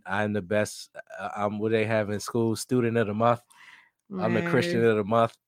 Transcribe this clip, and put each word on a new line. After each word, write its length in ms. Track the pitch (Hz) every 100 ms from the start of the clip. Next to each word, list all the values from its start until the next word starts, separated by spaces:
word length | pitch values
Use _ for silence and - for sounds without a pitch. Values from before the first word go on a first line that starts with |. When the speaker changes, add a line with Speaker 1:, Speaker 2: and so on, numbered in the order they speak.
| -
Speaker 1:
I'm 260 | 98 107
the 100 | 104
best," 540 | 90 104 104 - - - - -
uh, 100 | 98 107
I'm, 240 | 104 104
what 120 | 110
they 100 | 110
have 260 | 110 110 101
in 100 | 104
school, 340 | - 120 113 110
student 400 | - 127 117 117
of 120 | 104
the 60 |
month. 280 | 104 117 117 _ _ - - _ _ - 196
"I'm 160 | -
the 100 | -
Christian 380 | 170 170 170 143
Speaker 2:
Man. 100 | 117
Speaker 1:
of 60 | 107
the 60 |
month 300 | 101 113 117 -